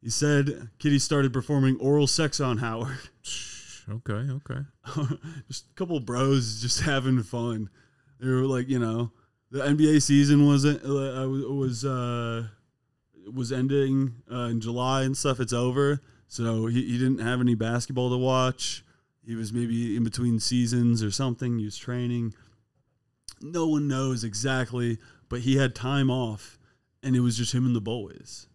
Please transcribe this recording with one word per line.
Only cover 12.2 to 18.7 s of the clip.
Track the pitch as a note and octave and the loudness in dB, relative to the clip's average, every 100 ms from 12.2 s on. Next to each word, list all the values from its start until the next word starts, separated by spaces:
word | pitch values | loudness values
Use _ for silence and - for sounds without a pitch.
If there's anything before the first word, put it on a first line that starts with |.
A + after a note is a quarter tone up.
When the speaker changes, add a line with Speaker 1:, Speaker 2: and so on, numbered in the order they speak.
| A#2 A#2 A2+ G#2 _ _ _ _ _ _ F#2+ | -4 -6 -8 -14 _ _ _ _ _ _ -14
Speaker 1:
was | B2+ A#2 | -8 -4
ending, | C3 C3 C#3 C3+ C3+ C3+ A#2 - | -2 2 2 4 2 0 -4 -10
uh, | B2 A#2+ | -6 -2
in | A#2 | -2
July | A2 A#2+ B2+ C3+ | -2 -2 0 0
and | C3 C3+ | 0 -2
stuff. | C#3+ B2+ | -2 -2
It's | A#2+ | -2
over. | A#2+ B2 B2+ C#3+ C#3+ _ _ _ | 0 0 2 2 0 _ _ _
So | - A#2 A2+ A2+ | -4 -2 0 0
he, | A#2 | 0
he | B2+ A#2+ | -2 0
didn't | C3 C3+ | 0 0
have | A2+ B2 | -2 0
any | B2 | 2
basketball | A#2 A2 A#2+ A#2+ B2+ B2 | 2 0 -2 -4 -2 0
to | B2 | 0
watch. | B2+ C3 B2+ B2+ - | 2 2 2 -2 -6